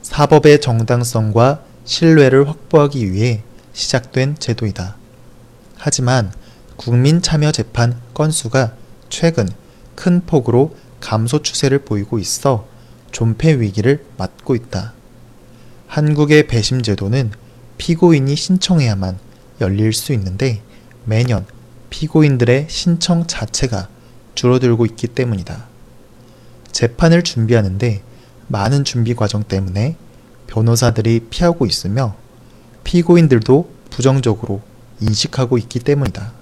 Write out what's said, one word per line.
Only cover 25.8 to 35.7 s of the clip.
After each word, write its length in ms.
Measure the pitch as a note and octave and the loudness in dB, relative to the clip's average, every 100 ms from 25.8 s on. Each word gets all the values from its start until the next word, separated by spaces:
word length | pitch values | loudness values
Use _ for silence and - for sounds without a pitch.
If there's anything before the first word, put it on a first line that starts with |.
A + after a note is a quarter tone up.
| - - - - - - - - - | -20 -20 -20 -20 -20 -20 -20 -20 -12
재판을 540 | - A#2+ - E3 E3+ | -4 -2 2 4 4
준비하는데 760 | E3+ A#2+ A2 A#2 G2+ F#2+ A#2+ G2+ - - - - - | 2 -2 2 2 0 -2 -4 -4 -10 -20 -20 -20 -8
많은 360 | G#2 G2+ C#3+ | -2 0 0
준비 300 | C#3 A#2+ A2+ | -2 -2 -2
과정 280 | A#2 G#2 G#2 | -2 -2 -4
때문에 540 | G#2 F#2+ F#2+ F#2+ B2 E3 - - - - - | -4 -4 -2 -2 -4 -6 -16 -20 -20 -20 -8
변호사들이 840 | - A2+ A#2 A#2+ A2+ A2+ A#2 A2+ | -2 2 2 0 0 0 0 -2
피하고 360 | - F3 E3+ A2+ | -2 0 2 -2
있으며 480 | - - A2 B2 F#2+ - - - - - - | -2 -4 -4 -4 -6 -20 -20 -20 -20 -20 -14
피고인들도 840 | - F3 E3+ F3 D#3+ A#2+ A2 C3+ E3+ - - | -2 0 4 4 6 4 4 2 2 -14 -16
부정적으로 680 | - C3 C3+ B2 G#2 - G2+ - - - - | -2 0 2 0 -2 -4 -8 -10 -20 -20 -6
인식하고 560 | G#2+ G#2+ - - B2 B2 | -2 -2 -4 -4 0 0
있기 220 | A#2+ | -2